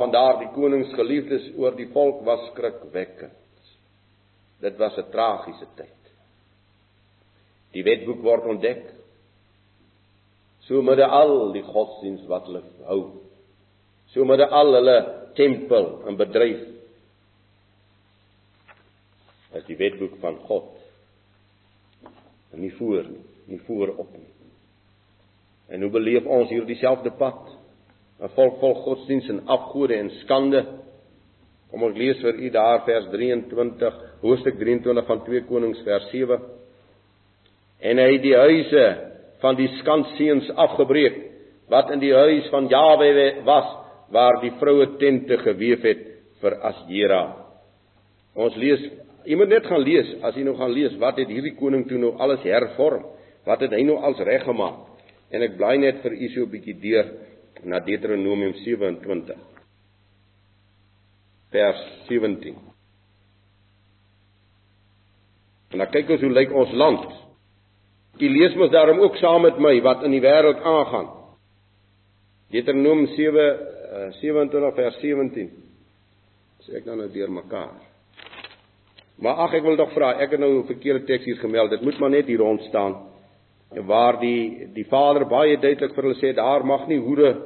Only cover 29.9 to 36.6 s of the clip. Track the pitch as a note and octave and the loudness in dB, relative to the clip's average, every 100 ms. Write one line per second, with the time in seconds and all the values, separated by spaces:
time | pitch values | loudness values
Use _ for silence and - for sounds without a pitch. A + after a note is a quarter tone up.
29.9 | A2 G2+ - - C3+ C#3 C#3 - - - | -2 -6 -10 -2 0 2 0 -2 -10 -20
30.9 | - _ _ _ _ _ _ _ A2 A2+ | -20 _ _ _ _ _ _ _ -6 -4
31.9 | G#2 B2+ B2 A#2+ A2+ B2+ A2 A2+ A#2 A#2 | -2 -2 -2 -4 -4 -2 2 2 2 0
32.9 | A2+ F#2 G2 B2+ A#2+ - A#2 A#2+ A#2 A#2 | -2 -4 -4 -2 -4 -4 -4 -4 -2 -4
33.9 | - - - A2 B2+ C3+ G2+ A2 A#2+ A#2+ | -4 -14 -6 -2 0 -2 -4 -2 -2 0
34.9 | A#2+ A2+ A2 A2+ B2 B2 B2 A#2 A2 G#2 | -2 -2 -4 -4 -6 -4 -4 -4 -6 -4
35.9 | G2+ - B2+ B2 A#2+ - - | -4 -4 -6 -2 -4 -6 -20